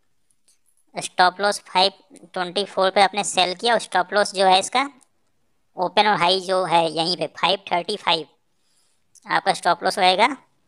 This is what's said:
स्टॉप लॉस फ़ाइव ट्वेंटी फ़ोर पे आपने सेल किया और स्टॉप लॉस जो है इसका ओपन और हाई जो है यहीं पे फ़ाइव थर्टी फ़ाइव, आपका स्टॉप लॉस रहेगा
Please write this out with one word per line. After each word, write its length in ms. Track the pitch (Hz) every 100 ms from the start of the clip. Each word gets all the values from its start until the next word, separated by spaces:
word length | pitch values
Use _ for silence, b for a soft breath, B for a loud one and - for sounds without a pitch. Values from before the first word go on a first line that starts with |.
| _ _ _ _ _ _ _ _ _
स्टॉप 460 | 196 - - 180 180
लॉस 180 | 208 -
फ़ाइव 300 | - 185 190 - _ -
ट्वेंटी 400 | - 190 180 190 190
फ़ोर 240 | - 190
पे 120 | 208
आपने 220 | 190 208
सेल 300 | 185 - 175
किया 180 | 180 233
और 80 | 226
स्टॉप 320 | - 185 170
लॉस 200 | 202 202
जो 120 | 190 190
है 120 | 190
इसका 240 | 190 247 277 - _ _ _ _ _ _ _ -
ओपन 300 | 175 208 208
और 80 | 180
हाई 220 | 175 190
जो 240 | 185 185 175
है 140 | 170 165
यहीं 300 | 156 165 175
पे 100 | 151
फ़ाइव 260 | - 175 196 -
थर्टी 240 | 175 175 208
फ़ाइव, 300 | 180 165 147 _ _ _ _ _ _ _ _ _ 214
आपका 260 | 165 196
स्टॉप 280 | 170 180 165
लॉस 140 | 190 202
रहेगा 300 | 185 185 247 269 _ _